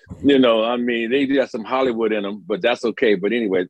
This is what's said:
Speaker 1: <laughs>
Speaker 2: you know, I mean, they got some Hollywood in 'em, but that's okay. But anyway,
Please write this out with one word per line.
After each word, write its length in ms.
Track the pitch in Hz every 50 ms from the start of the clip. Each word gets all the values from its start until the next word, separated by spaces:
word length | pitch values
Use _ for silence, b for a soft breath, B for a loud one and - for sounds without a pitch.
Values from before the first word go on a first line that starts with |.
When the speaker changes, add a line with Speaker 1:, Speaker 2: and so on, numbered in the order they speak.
Speaker 1:
<laughs> 200 | b b - - -
Speaker 2:
you 140 | 139 139 131
know, 260 | 127 117 113 110 110
I 120 | 117 123 123
mean, 320 | 120 123 120 117 117 113
they 160 | 131 143 139
got 240 | 131 139 135 117 -
some 140 | - 113 101
Hollywood 480 | 110 127 131 135 127 113 113 113 104
in 120 | 107 104 101
'em, 180 | 98 107 104 85
but 160 | 90 104 90
that's 240 | 101 117 123 - -
okay. 300 | 113 101 - 131 110 101
But 180 | 87 98 101
anyway, 340 | 117 120 113 95 95 90 90